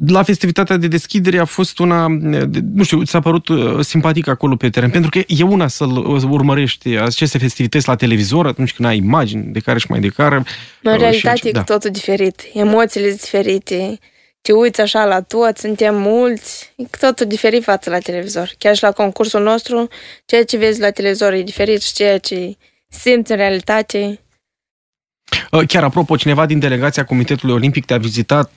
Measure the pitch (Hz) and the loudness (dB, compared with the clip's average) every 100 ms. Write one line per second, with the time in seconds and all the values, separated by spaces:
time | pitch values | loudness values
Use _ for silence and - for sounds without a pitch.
0 | 151 185 196 190 180 170 185 185 170 160 | 2 4 4 2 0 0 0 0 0 0
1 | - 208 185 180 160 - 185 - 175 170 | 0 0 2 2 0 0 -2 0 0 2
2 | 165 156 156 147 135 147 - 196 180 156 | 2 0 0 -2 -2 -2 -2 0 2 2
3 | 147 170 156 165 - 160 120 - 147 160 | 2 0 2 0 0 0 0 0 0 0
4 | 160 156 156 127 143 131 127 123 123 170 | 2 0 -2 0 0 0 0 2 2 2
5 | 160 180 - 151 180 202 151 - 143 127 | 0 0 0 2 2 2 0 -2 -2 -2
6 | 117 143 131 147 139 139 135 - 127 113 | 0 0 2 2 2 2 0 -4 -4 -2
7 | 117 - 156 131 127 - 120 151 135 123 | -2 0 0 0 -2 -2 -2 0 0 0
8 | 123 113 98 147 156 123 131 - 120 107 | 2 2 2 2 0 0 -4 -2 0 0
9 | 98 156 117 107 - 117 - 117 - - | 2 2 0 -4 -6 -6 -2 -2 -2 -2
10 | 101 - 147 143 131 - - - 226 214 | -2 0 2 0 -2 -8 -18 -6 0 2
11 | 233 226 240 240 233 214 190 208 214 196 | 2 2 2 0 0 -2 0 0 -2 -4
12 | - 196 190 - - 208 208 220 226 202 | -2 0 0 -2 -8 -2 2 4 2 0
13 | 202 202 - 196 202 196 - 180 190 214 | -2 -2 -4 -2 0 -2 -2 -6 -6 -8
14 | _ _ _ _ - 214 240 220 208 220 | _ _ _ _ 0 4 4 2 0 2
15 | 208 190 185 226 233 220 214 208 214 208 | 2 0 -2 0 0 0 -4 0 0 2
16 | 202 226 247 220 - - - - 247 - | 2 2 2 -2 -6 -12 -14 -16 -14 -2
17 | 262 254 220 208 220 233 226 196 - 180 | 0 0 -2 0 0 2 0 -2 -2 -4
18 | - 175 180 185 180 - 208 208 208 196 | -4 -8 -6 -6 -8 -2 0 2 2 0
19 | 202 - 214 208 208 226 - 240 233 - | -2 0 -2 0 2 0 -2 -4 -4 -8
20 | - - - 233 226 233 220 214 208 202 | -20 -20 0 2 2 0 0 0 -2 0
21 | 196 196 202 190 185 - 202 208 - - | -2 0 0 0 -4 -2 0 0 -2 0
22 | 202 196 - 185 180 202 _ _ _ - | 0 0 -2 -6 -8 -12 _ _ _ -4
23 | 254 240 220 214 196 190 - 214 214 208 | 2 2 2 0 0 0 0 -2 -2 -4
24 | 202 208 _ _ _ _ _ _ _ _ | -4 -8 _ _ _ _ _ _ _ _
25 | _ _ - - - 160 160 180 147 175 | _ _ -8 -8 -2 0 2 2 2 0
26 | 156 156 151 143 156 151 143 127 139 139 | 0 0 2 2 2 0 0 0 0 -2
27 | 131 123 123 143 131 120 135 139 - 123 | -2 0 0 -2 0 0 0 -2 -2 -2
28 | 113 117 110 147 139 | -2 -4 0 0 0